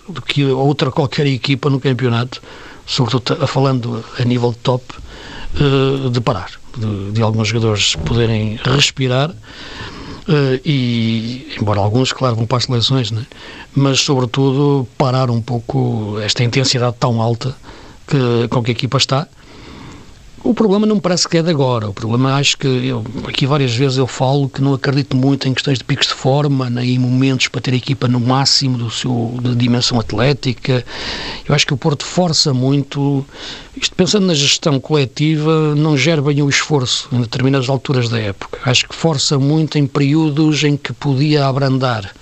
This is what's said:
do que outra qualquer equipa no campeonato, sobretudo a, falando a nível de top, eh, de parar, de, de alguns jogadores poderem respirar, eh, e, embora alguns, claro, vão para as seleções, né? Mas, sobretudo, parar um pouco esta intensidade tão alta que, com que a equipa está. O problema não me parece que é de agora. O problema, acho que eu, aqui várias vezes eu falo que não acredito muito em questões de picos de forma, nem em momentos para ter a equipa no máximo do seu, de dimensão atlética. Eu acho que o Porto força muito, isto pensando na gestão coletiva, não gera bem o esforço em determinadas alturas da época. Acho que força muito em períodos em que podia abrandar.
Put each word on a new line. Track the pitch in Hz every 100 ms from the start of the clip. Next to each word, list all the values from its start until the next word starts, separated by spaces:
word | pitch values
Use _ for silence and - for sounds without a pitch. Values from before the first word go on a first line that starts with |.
| -
do | 156
que | - - 139
outra | 131 139 147 139
qualquer | 143 151 - 143
equipa | 131 - 135 151
no | 135
campeonato, | 139 123 127 117 127 - - - - - -
sobretudo | - 120 123 - -
a, | 135
falando | 139 135 131 117 117 113 -
a |
nível | 120 123 120
de | 117
top, | - 127 - - - - - - - -
eh, | 143 139 135 139 135
de | 120
parar, | 113 98 98 - - 127
de, | 110 101 98
de | 107
alguns | 110 110 107
jogadores | 117 110 104 - -
poderem | 80 117 113 110 107 107
respirar, | 127 135 139 - 131 127 151 - - - - - - - - - -
eh, | 151 135 127 -
e, | 143 123 117 113 113 113 127 - -
embora | 104 101
alguns, | 101 117 131
claro, | - 131 110
vão | 117
para | 123
as |
seleções, | - 123 110 135 113
né? | 110 120 - - - - -
Mas, | 139 131
sobretudo, | - 135 123 135 139 135 143 143 123 -
parar | 139 131 131
um | 117
pouco | 110 120 117 135 123 117 107 107
esta | 104 -
intensidade | 120 135 131 127 120 117
tão | 131 113
alta | 113 117 131 - - - - - -
que, | 143 123 117 117
com | 127
que | 117
a |
equipa | 113 120 135
está. | - 135 165 - - - - - - - - - - -
O | -
problema | 220 220 196 214
não | 214
me |
parece | 175 175 -
que | 170
é |
de | 165
agora. | 151 131 120 107
O |
problema, | 95 110 120 131 139
acho | 139 -
que | 143
eu, | 127 131 123 113 113 -
aqui | - 135
várias | 147 131 117
vezes | 139 127
eu | 123
falo | - 131 143 135
que | -
não | 139 135
acredito | 143 135 127 131
muito | 135 139 135
em | 127
questões | - 127
de |
picos | - 139 -
de |
forma, | - 131 139 147 135 127
nem | 120 123
em | 127
momentos | 123 127 135 131 -
para | 117
ter | 131
a | 127
equipa | - 131 123
no | 123
máximo | 120 131 135 - 135 123
do | 120
seu, | - 131 120 117 123
de | 123 120
dimensão | 120 120 - 120
atlética. | 110 104 131 143 131 117 - 127 - - - - - - -
Eu | 147
acho | -
que |
o | 139
Porto | 165 143 -
força | - 180 156 156
muito, | 127 131 143 135 143 139 139 139 - - - - -
isto | - -
pensando | 180 208 190
na | 156
gestão | 143 - 170 139
coletiva, | - 151 127 - 151 156 151 160 151
não | 147 156 147
gera | 135 160
bem | 139 143
o | 143
esforço | 131 - 151 123 - -
em | 123
determinadas | 117 120 131 139 127
alturas | 135 - 127 117
da | 117
época. | 104 98 - -
Acho | - 120 -
que |
força | - 165 143 - 143
muito | 139 156 156 156
em | 139
períodos | 151 139 156 160 143 156 147
em | 147 143
que | -
podia | 127 151 131 151 151 135
abrandar. | 131 139 131 131 113 95 -